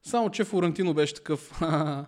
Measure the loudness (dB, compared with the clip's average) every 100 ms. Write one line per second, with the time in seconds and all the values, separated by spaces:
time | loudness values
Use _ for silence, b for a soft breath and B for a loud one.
0 | -2 0 0 0 0 2 2 2 2 2
1 | 0 -2 -4 -4 -4 -4 0 0 0 -4